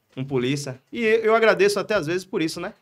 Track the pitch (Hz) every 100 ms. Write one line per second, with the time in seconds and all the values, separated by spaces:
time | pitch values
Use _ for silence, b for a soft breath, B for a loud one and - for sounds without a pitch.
0 | _ 131 135 135 123 143 139 120 _ 233
1 | 220 226 214 226 220 175 202 202 180 208
2 | 151 180 - 202 160 175 185 -